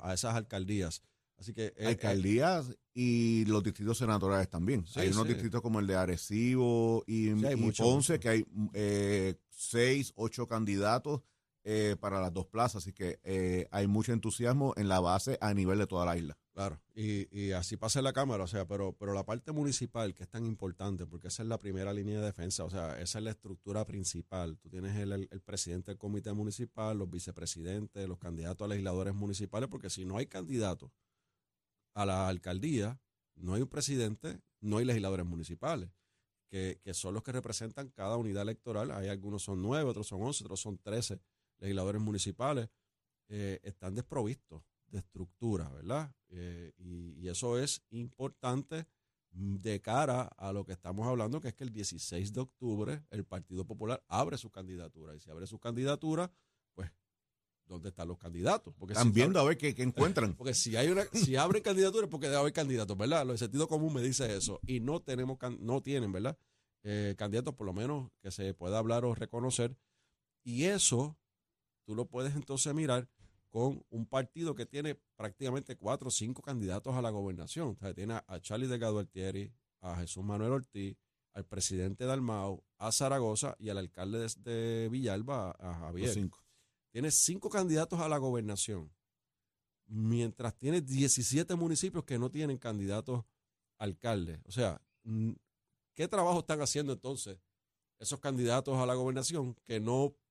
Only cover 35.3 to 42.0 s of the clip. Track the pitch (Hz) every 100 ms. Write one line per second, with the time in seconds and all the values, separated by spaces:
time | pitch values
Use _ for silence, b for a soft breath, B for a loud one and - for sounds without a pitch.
35.3 | 85 78 85 147 147 90 _ _ _ _
36.3 | _ - 95 95 - 98 87 92 107 131
37.3 | 120 101 104 113 - 135 - 98 120 110
38.3 | 98 104 113 120 104 131 98 98 98 101
39.3 | 101 - 92 101 147 135 104 104 95 120
40.3 | 147 101 98 107 92 101 113 110 95 _
41.3 | _ _ - 98 95 95 104